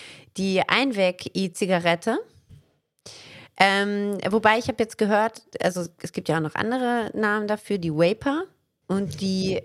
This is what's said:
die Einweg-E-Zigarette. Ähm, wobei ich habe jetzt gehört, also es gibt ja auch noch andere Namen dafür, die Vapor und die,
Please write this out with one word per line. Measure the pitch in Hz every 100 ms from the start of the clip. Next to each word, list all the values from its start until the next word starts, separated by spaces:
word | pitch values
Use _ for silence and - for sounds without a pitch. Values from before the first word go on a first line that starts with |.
| - - - -
die | 190 185 -
Einweg-E-Zigarette. | 202 269 208 185 180 - 180 190 180 190 185 175 170 226 269 480 - _ - _ _ _ _ - - - - - -
Ähm, | 196 196 202 202 202 202 -
wobei | 214 214 220
ich | -
habe | 247
jetzt | 226 -
gehört, | 208 208 220 - - -
also | 175 180 170 -
es | -
gibt | - -
ja | 160
auch |
noch | 156 -
andere | 214 254 247 240 214
Namen | - 214 208 208
dafür, | 214 - 202
die | 170
Vapor | 151 170 220 285 294 370 _ _ _ -
und | 190 202 -
die, | 190 190 185 185